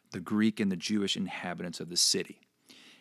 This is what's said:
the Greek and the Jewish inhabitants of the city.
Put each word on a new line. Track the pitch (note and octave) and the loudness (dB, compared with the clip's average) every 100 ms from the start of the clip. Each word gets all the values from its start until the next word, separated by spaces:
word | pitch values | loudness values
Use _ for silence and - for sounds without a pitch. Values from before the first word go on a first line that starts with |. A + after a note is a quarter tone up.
| _ | _
the | G2+ | -8
Greek | E2+ G#2+ G#2+ G#2+ | 0 4 4 4
and | G#2 | 0
the | F2+ | 0
Jewish | - G#2 G2 - | 0 0 0 0
inhabitants | F#2+ - F2+ F2 F2+ - | -2 -4 -6 -6 -8 -8
of | E2+ | -4
the | F2 | 2
city. | - F#2+ F2 G2+ _ _ _ - - - | 2 2 -2 -10 _ _ _ -20 -20 -20